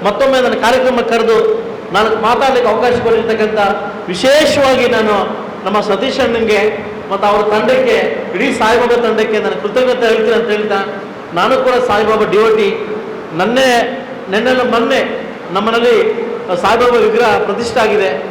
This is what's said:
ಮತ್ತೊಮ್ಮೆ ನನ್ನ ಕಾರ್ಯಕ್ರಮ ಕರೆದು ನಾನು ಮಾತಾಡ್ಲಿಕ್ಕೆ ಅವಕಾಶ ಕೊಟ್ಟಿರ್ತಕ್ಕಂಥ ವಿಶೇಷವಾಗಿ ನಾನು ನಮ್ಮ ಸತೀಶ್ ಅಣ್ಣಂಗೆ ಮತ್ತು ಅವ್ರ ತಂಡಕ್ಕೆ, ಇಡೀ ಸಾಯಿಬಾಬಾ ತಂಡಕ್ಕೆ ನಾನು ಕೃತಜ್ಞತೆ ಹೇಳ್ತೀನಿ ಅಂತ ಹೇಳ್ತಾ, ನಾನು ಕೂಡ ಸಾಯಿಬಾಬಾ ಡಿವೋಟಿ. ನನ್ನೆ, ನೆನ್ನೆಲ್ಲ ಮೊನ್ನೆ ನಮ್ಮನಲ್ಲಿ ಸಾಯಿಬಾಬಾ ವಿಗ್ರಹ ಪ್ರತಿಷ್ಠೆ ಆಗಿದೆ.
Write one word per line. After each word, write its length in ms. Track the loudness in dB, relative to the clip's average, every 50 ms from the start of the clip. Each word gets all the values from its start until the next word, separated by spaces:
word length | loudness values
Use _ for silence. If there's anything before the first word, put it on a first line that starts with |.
| 0
ಮತ್ತೊಮ್ಮೆ 360 | -2 0 2 2 2 2 2
ನನ್ನ 140 | 2 0 0
ಕಾರ್ಯಕ್ರಮ 460 | 0 0 2 2 2 2 2 0 0
ಕರೆದು 640 | 0 0 0 0 2 2 2 2 2 2 0 -2 -4 -8 -10 -12 -10 -4
ನಾನು 300 | -2 0 0 0 0 0
ಮಾತಾಡ್ಲಿಕ್ಕೆ 500 | 0 0 0 2 2 2 2 2 2 0
ಅವಕಾಶ 200 | 0 0 0 0
ಕೊಟ್ಟಿರ್ತಕ್ಕಂಥ 680 | 0 0 0 0 0 0 0 -2 -2 0 0 -2 0 0 0 0 -2 -4 -6 -10 -10 -10 -8 -8
ವಿಶೇಷವಾಗಿ 800 | -6 0 2 4 4 4 4 2 2 2 2 2 2 2 2 2
ನಾನು 600 | 2 2 2 0 0 0 -2 -4 -6 -8 -10 -12 -12 -8 -6
ನಮ್ಮ 160 | -2 -2 -2
ಸತೀಶ್ 400 | 0 0 -2 0 -2 -2 0 0
ಅಣ್ಣಂಗೆ 680 | 0 0 0 0 0 0 2 2 2 0 -2 -4 -10 -10 -10 -12 -8 -6
ಮತ್ತು 140 | -4 0 0
ಅವ್ರ 240 | 2 2 2 2 2
ತಂಡಕ್ಕೆ, 760 | 0 0 2 2 2 2 2 2 2 0 0 -2 -4 -4 -6 -6 -4
ಇಡೀ 180 | -2 -2 -2
ಸಾಯಿಬಾಬಾ 500 | 0 0 2 2 2 2 2 2 2 2
ತಂಡಕ್ಕೆ 360 | 2 0 0 0 0 0 0 -2
ನಾನು 240 | -2 -2 -4 -4
ಕೃತಜ್ಞತೆ 440 | -6 -2 0 0 2 2 2 0 0
ಹೇಳ್ತೀನಿ 260 | 0 0 0 0 2
ಅಂತ 180 | 0 0 0 0
ಹೇಳ್ತಾ, 240 | -2 -2 -2 -2 -2 -2 -4 -6 -8 -10 -12 -12 -14 -14 -14 -8 -4
ನಾನು 220 | -2 0 0 0
ಕೂಡ 160 | 2 2 2 2 0 0
ಸಾಯಿಬಾಬಾ 440 | 0 0 0 2 2 2 0 0 2
ಡಿವೋಟಿ. 560 | 2 2 4 4 4 2 2 0 0 -4 -6 -6 -8 -8 -8 -10 -10 -12 -12 -8 -4
ನನ್ನೆ, 460 | -2 -2 0 2 2 2 4 2 2 0 -2 -4 -8 -10 -12 -12 -12 -8 -4
ನೆನ್ನೆಲ್ಲ 400 | -4 -2 0 0 0 0 0 2
ಮೊನ್ನೆ 580 | 2 0 2 2 0 0 0 -2 -6 -8 -8 -10 -12 -14 -10 -6
ನಮ್ಮನಲ್ಲಿ 720 | -4 -2 0 0 0 2 2 4 4 4 2 0 0 -2 -4 -6 -6 -8 -4 -4 -4 0
ಸಾಯಿಬಾಬಾ 360 | 2 2 2 4 4 4 4 4
ವಿಗ್ರಹ 400 | 2 2 2 2 2 2 2 2
ಪ್ರತಿಷ್ಠೆ 420 | 0 -2 -2 -4 -4 -2 0 0
ಆಗಿದೆ. 420 | 0 2 2 2 2 0 -2 -4 -6 -8